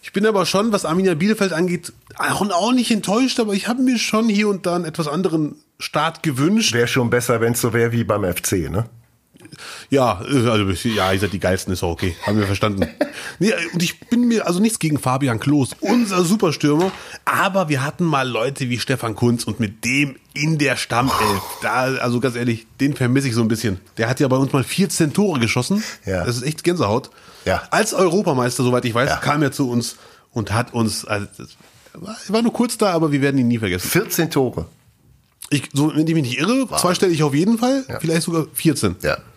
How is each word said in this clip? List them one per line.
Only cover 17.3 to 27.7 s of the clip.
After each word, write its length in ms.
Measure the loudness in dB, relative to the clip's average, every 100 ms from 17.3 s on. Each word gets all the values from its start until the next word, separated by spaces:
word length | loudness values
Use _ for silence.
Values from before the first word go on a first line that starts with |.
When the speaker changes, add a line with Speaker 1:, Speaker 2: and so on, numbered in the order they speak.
| 0 2 0 0
Speaker 1:
wir 140 | 0
hatten 200 | -2 -2
mal 240 | 0 0 0
Leute 420 | -2 -4 -4 -4
wie 100 | -4
Stefan 360 | -2 -2 -2 0
Kuntz 280 | 2 2
und 160 | -2 -2
mit 240 | -4 -4 -2
dem 300 | 0 0 -2 _
in 240 | -4 -2 2
der 180 | 2 0
Stammelf, 680 | -2 0 2 2 0 -2 -6 -6
da, 220 | -2 0 0 0
also 240 | 0 0
ganz 160 | 0 -2
ehrlich, 300 | -2 -4 -8 -2
den 160 | -2 0
vermisse 320 | 2 2 2
ich 80 | 0
so 60 |
ein 60 | 2
bisschen. 320 | 0 -2 -4 -10 -4
Der 120 | -2
hat 100 | 0
ja 80 | 2
bei 100 | 2
uns 160 | 2
mal 100 | 0
vierzehn 500 | 0 0 0 2 0
Tore 260 | 2 0 2
geschossen. 440 | 0 0 0 -2 -4 -12 -4
Speaker 2:
Ja. 200 | -2 -2
Speaker 1:
Das 120 | -4
ist 60 |
echt 200 | -4 -2
Gänsehaut. 480 | -2 0 0 0 -2 -20 -20 -8 -2
Speaker 2:
Ja. 160 | -2
Speaker 1:
Als 240 | 0